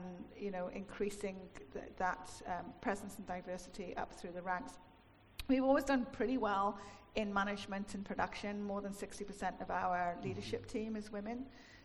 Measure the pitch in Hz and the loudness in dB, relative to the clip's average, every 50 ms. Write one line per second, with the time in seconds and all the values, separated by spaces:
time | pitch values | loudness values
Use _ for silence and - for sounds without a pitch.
0 | 180 180 180 180 - - - - 202 202 190 180 180 180 - 196 190 - - - | -4 -8 -8 -10 -10 -12 -10 -6 -6 -4 -2 -2 -2 -2 -4 -6 -8 -6 -2 0
1 | 208 208 - - - 196 190 190 185 180 - - - - - - - - - - | 0 0 0 -2 -6 -6 -6 -6 -10 -12 -12 -14 -14 -10 -10 -10 -10 -8 -4 0
2 | 185 180 - - 180 - - - - - 180 175 170 - - - - 254 196 - | 0 0 0 0 -6 -10 -10 -10 -4 -4 -4 -4 -4 -6 -8 -2 0 0 0 0
3 | - 196 - - 190 185 180 180 - 185 180 180 - - - - 185 180 - - | -2 -8 -8 -8 -6 -4 -4 -4 -4 -4 -4 -4 -6 -8 -8 -8 -6 -6 -2 -4
4 | 190 - - - - 180 170 180 175 190 180 180 - - - - - - - - | -4 -4 -6 -10 -8 -6 -6 -4 -2 0 0 0 -2 -6 -10 -14 -18 -20 -20 -20
5 | - - - - - - - - - - 262 262 262 269 277 294 277 - 277 262 | -20 -20 -20 -20 -20 -18 -10 -4 4 6 6 8 10 8 8 8 8 6 6 4
6 | 233 - - - 233 233 262 262 214 208 202 196 196 202 214 - - - - - | 4 2 0 2 2 4 4 4 4 4 6 6 6 4 4 0 -6 -12 -14 -16
7 | - - - 220 220 202 196 196 196 202 208 202 - - 196 196 202 - - 196 | -12 -2 0 0 2 4 4 4 4 4 2 -2 -2 -4 -2 -2 -2 -2 -2 -4
8 | 202 - - - 180 185 - - - 208 208 208 208 202 196 202 202 196 196 - | -2 -2 2 2 2 2 2 -4 -4 -2 -2 0 0 0 0 0 0 -2 -4 -4
9 | 208 196 - - 202 196 185 - 202 185 185 - 185 180 180 180 190 185 180 180 | -6 -6 -6 -6 -6 -6 -4 -2 -2 -2 -2 -2 -2 0 0 2 4 4 4 4
10 | 180 175 175 175 - 190 190 202 - - - - - - - 220 214 220 220 214 | 2 2 0 0 -2 -2 -2 -2 -2 -2 -2 -4 -4 -2 -2 -2 -2 0 -2 -4
11 | 208 - - 202 202 220 240 247 269 - - - - - - - | -4 -4 -6 -4 -4 -4 -4 -4 -6 -8 -10 -16 -18 -18 -20 -20